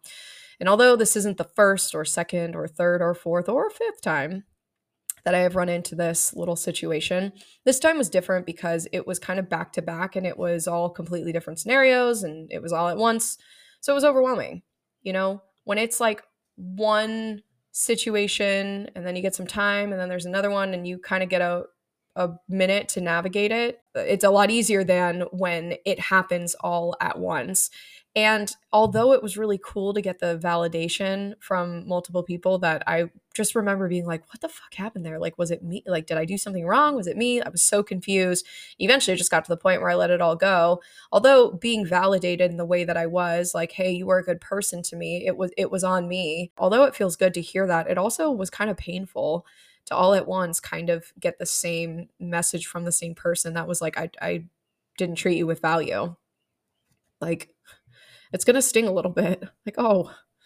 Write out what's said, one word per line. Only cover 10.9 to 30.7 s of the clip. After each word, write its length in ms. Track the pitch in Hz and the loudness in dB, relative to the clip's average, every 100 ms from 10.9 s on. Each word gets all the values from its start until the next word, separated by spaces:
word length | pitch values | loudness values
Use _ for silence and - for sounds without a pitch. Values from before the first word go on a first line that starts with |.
completely 420 | 175 165 175 165 | -6 -8 -6 -4
different 280 | 165 - 165 | -6 -6 -8
scenarios 640 | 214 269 262 247 247 226 | 0 4 6 4 2 0
and 260 | 180 156 160 | -4 -10 -12
it 120 | - | -10
was 100 | 165 | -4
all 160 | 165 175 | -2 0
at 80 | 175 | 2
once. 420 | 226 226 - - _ - - _ | 2 2 -2 -8 _ -20 -20 _
So 120 | - | 0
it 40 | 285 | 4
was 80 | |
overwhelming, 580 | 285 262 254 214 110 175 - _ _ _ | 4 4 2 0 -4 -10 -18 _ _ _
you 100 | 190 | -6
know, 300 | 185 190 196 _ _ | -2 -2 -4 _ _
when 160 | - 208 | -4 -2
it's, 220 | 226 - | -2 0
like, 220 | 226 214 - _ _ - | 0 -2 -8 _ _ -16
one 840 | 185 190 214 214 220 220 220 208 - _ _ | -12 -2 2 2 2 -2 -6 -8 -14 _ _
situation 1200 | - - 226 233 214 202 - 202 196 196 196 202 - | -4 0 0 0 0 0 0 0 0 -2 -6 -10 -10
and 100 | 180 | -8
then 80 | |
you 80 | 180 | -4
get 120 | 190 | -4
some 120 | - 180 | -4 -6
time 460 | 208 202 202 202 | 0 0 0 -2
and 80 | 185 | -4
then 80 | 180 | -4
there's 180 | 180 175 | -6 -4
another 240 | 196 202 | -2 0
one 240 | 196 190 | 0 -2
and 140 | 180 175 | -4 -6
you 100 | 180 | -10
kind 240 | - 190 | -4 -2
of 60 | 180 | 0
get 140 | 185 | 0
a, 220 | 175 175 - _ _ _ _ - | 0 -2 -6 _ _ _ _ -4
a 140 | 180 170 - | -4 -4 -6
minute 400 | 190 185 202 - | 0 2 2 -2
to 120 | 190 | -4
navigate 520 | 170 170 185 202 208 | -2 -2 -2 0 0
it. 280 | 233 240 - _ | 0 -2 -6 _
It's 300 | 123 82 196 | -4 -2 2
a 60 | 202 | 6
lot 200 | 202 202 | 6 6
easier 320 | 233 220 196 | 4 2 2
than 400 | 185 180 175 175 175 | 2 2 2 -2 -4
when 460 | 180 185 170 170 - | -2 -2 -2 -4 -6
it 160 | 202 185 | -4 -4
happens 540 | - 190 185 175 175 | 2 2 2 -2 -4
all 420 | - 175 175 170 180 | -6 -2 -2 -2 -2
at 180 | 78 - | -4 -4
once. 520 | 180 156 127 190 - - - - _ 214 | -4 -2 -2 -2 -2 -6 -20 -20 _ 2
And 340 | 214 214 202 - _ | 2 2 -2 -10 _
although 400 | 214 220 220 247 | 4 4 4 6
it 100 | 262 | 4
was 140 | 214 202 | 2 -4
really 240 | 214 196 | -2 -2
cool 320 | - 208 196 | -4 -6 -2
to 60 | 208 | -2
get 180 | 190 175 | -4 -4
the 180 | 175 165 | -4 -2
validation 920 | 175 170 170 | -2 0 0